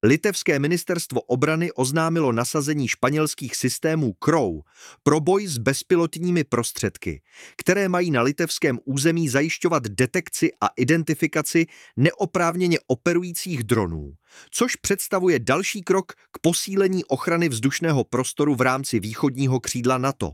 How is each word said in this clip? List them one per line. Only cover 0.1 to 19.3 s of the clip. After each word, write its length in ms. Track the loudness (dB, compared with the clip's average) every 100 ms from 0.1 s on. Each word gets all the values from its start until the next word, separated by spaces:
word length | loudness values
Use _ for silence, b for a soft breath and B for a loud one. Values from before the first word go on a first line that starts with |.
| 4 2 -2 0 0
ministerstvo 600 | 2 -2 -2 -4 -2 -6
obrany 500 | -2 0 0 0 -2
oznámilo 600 | -2 -2 0 0 2 0
nasazení 560 | 0 0 -2 -2 -2 -2
španělských 680 | -2 0 0 -2 -4 -8 -4
systémů 580 | -4 -2 -2 0 -2 -2
Crow 400 | 0 2 2 -2 -10 B B B
pro 160 | 2 2
boj 280 | 2 0 0
s 100 | -2
bezpilotními 880 | -2 -2 2 2 2 -2 0 0
prostředky, 800 | 0 0 -2 -2 -4 -4 -8 -10 B B B B
které 320 | 0 2 2
mají 220 | 0 2
na 100 | 2
litevském 580 | 2 0 -4 0 0 0 -4
území 440 | 0 2 2 2
zajišťovat 540 | 2 0 0 0 0
detekci 680 | -2 0 0 0 -6 -2 -2 0
a 60 | -4 0
identifikaci 880 | 2 2 0 -2 0 -2 0 0 0 B B 2
neoprávněně 800 | 2 2 -4 0 0 0 0 0 _
operujících 760 | 0 2 0 0 -8 -6 -6
dronů, 500 | 0 0 0 -4 -10 -16 B B B
což 240 | -2 -2 -2
představuje 640 | -2 -2 0 0 2 2
další 420 | 2 0 0 -6
krok 300 | 0 0 0
k 280 | -14 _ 0
posílení 640 | 0 0 -2 0 2 0 -2
ochrany 440 | -4 0 0 0
vzdušného 540 | 0 -2 0 0 0
prostoru 520 | 0 -2 -4 0 0 2
v 60 |
rámci 380 | 2 0 -2 -2
východního 600 | -2 -2 -2